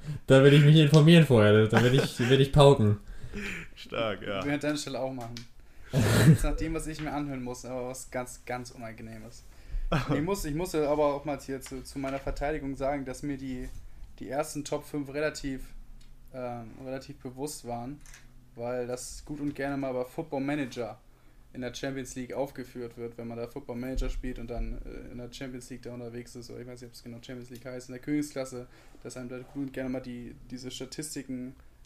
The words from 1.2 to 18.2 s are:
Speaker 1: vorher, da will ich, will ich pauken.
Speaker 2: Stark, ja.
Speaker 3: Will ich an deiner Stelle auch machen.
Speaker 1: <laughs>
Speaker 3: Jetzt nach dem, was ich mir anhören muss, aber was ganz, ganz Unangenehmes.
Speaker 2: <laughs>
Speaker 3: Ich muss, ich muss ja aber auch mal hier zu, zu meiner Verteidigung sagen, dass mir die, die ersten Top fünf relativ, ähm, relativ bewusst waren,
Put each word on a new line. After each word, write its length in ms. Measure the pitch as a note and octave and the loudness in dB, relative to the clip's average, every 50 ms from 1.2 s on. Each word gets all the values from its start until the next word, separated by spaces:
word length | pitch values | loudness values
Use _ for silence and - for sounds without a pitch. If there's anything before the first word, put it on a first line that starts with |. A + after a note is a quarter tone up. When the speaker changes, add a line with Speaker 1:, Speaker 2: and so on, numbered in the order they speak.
| D#3 | 10
Speaker 1:
vorher, 420 | C3 B2+ A2 G#2 G#2 G#2 A2 A2 A2 | 10 8 8 8 8 8 8 8 6
da 140 | - A2 A2+ | 6 6 6
will 120 | B2 B2+ | 6 6
ich, 240 | C#3 - - - - | 4 4 2 0 0
will 200 | B2 A#2 C3 C3+ | 2 4 6 6
ich 120 | C3+ C3+ - | 6 6 8
pauken. 460 | D3+ C#3+ C#3+ C#3 - A2 G#2 G#2 - - - - - - - - G#3 G3+ - F#3+ E3+ E3 - - | 10 10 10 10 8 6 4 4 2 -2 -8 -12 -10 -10 -8 -8 -8 -8 -8 -8 -10 -10 -12 -16
Speaker 2:
Stark, 460 | - - - - A#2 A2+ A2 G2+ F#2+ G2+ | -16 -14 -8 -4 -4 -2 -2 -4 -4 -6
ja. 200 | G2+ G2+ G2 F#2+ | -6 -4 -4 -2
Speaker 3:
Will 60 | C#3+ | -2
ich 40 | D3 | -4
an 60 | C#3+ | -2
deiner 160 | D3 D3 D3+ | -2 -2 -4
Stelle 240 | D3 - C#3 C3+ A#2 | -4 -6 -6 -6 -6
auch 120 | C3 C3 C3 | -6 -6 -6
machen. 220 | B2+ A#2+ A#2 A#2+ A#2+ A#2+ - - - - - - - - - | -8 -10 -10 -12 -12 -14 -16 -18 -20 -20 -20 -20 -18 -12 -2
Speaker 1:
<laughs> 360 | - C3+ A2 G2+ A2+ A2+ A2 D3 | 0 2 4 4 4 6 8 8
Speaker 3:
Jetzt 160 | D3 - - | 8 8 6
nach 120 | D3+ C#3+ | 2 0
dem, 180 | - D3+ D#3+ D#3+ | -2 -2 -4 -4
was 120 | D#3+ D#3 | -6 -6
ich 140 | D#3 D#3 C#3+ | -8 -8 -8
mir 120 | D#3 D3 - | -6 -6 -4
anhören 300 | D3 D3 C#3+ C#3 C3 B2 | -4 -6 -6 -6 -8 -8
muss, 220 | B2 B2 - - | -8 -10 -10 -10
aber 240 | A#2+ B2+ B2+ B2 B2+ | -10 -8 -8 -8 -8
was 220 | B2+ B2+ - - | -10 -12 -12 -8
ganz, 340 | - B2+ B2 B2 - - - | -8 -8 -6 -8 -10 -14 -10
ganz 260 | - B2 B2 B2 A#2 - | -10 -8 -8 -8 -12 -14
Unangenehmes. 720 | C3+ A#2+ A2+ A2+ A2+ A2+ A2 A2 A2 A2 A2+ - - - - - - - - - - - - | -14 -14 -14 -14 -14 -14 -14 -14 -14 -16 -16 -18 -18 -20 -20 -20 -18 -12 -6 -4 -4 -2 0
Speaker 2:
<laughs> 240 | - D3 B2 - C#3 | 0 0 0 0 0
Speaker 3:
Ich 80 | C#3+ D3+ | 0 0
muss, 220 | F3+ G3+ G3 - | 0 -2 -2 -4
ich 80 | D#3 C#3+ | -4 -4
muss 180 | D#3 F3+ F3+ - | -4 -4 -2 -2
ja 160 | D#3 D3+ C#3 | 0 0 2
aber 240 | D3 D3 D3+ D3 C#3 | 2 2 2 2 0
auch 100 | C#3 C#3+ | -2 -4
mal 120 | D3+ C#3+ C3+ | -6 -6 -6
hier 200 | - - C3+ C3+ | -6 -8 -8 -8
zu, 220 | C3 - C#3 B2+ B2 | -8 -10 -12 -12 -12
zu 160 | - - C#3 | -12 -10 -8
meiner 200 | C3+ C3+ C3+ C3+ | -6 -6 -6 -6
Verteidigung 580 | - C#3+ B2+ - C#3+ C#3+ D#3 D3+ C#3 C3+ C3+ | -6 -6 -6 -4 -4 -4 -4 -4 -6 -8 -6
sagen, 280 | B2 C3+ C3+ C#3+ C#3+ C3+ | -4 -4 -2 -2 -4 -6
dass 180 | C3 B2+ C3 - | -8 -10 -8 -8
mir 140 | C#3+ C#3 | -8 -8
die, 320 | C3 C3+ C3+ B2+ B2+ B2+ B2+ - - - - - - - - - - | -6 -8 -8 -8 -8 -8 -10 -10 -12 -14 -14 -16 -16 -16 -16 -14 -14
die 80 | - F#2+ | -10 -6
ersten 360 | B2 C#3+ D#3+ D#3+ - D3+ C#3+ | -4 -4 -4 -4 -6 -8 -6
Top 200 | - D3+ C#3+ D3 | -6 -6 -6 -6
fünf 260 | - - D3 C#3 C3+ C3+ | -8 -8 -8 -8 -6 -6
relativ, 480 | D3 D#3 D3+ D3 - - C#3 C3 C3 - - - - - - - - - - - - - - - | -4 -4 -4 -4 -6 -6 -8 -8 -8 -10 -12 -14 -16 -16 -16 -18 -18 -20 -20 -20 -20 -20 -16 -12
ähm, 380 | C3 B2+ B2 A#2+ A#2+ A#2 A2 A2 - C3+ | -10 -8 -8 -8 -10 -12 -14 -16 -14 -12
relativ 320 | C3 C3 C3+ C3+ - A2+ - | -10 -10 -10 -10 -12 -16 -14
bewusst 480 | - C3 B2 B2+ C#3 D3+ D3 - - | -14 -14 -10 -8 -8 -8 -8 -10 -10
waren, 340 | A#2+ A#2+ A#2+ A#2+ B2+ D3 D3 - - - - | -8 -8 -8 -8 -10 -12 -14 -16 -18 -20 -20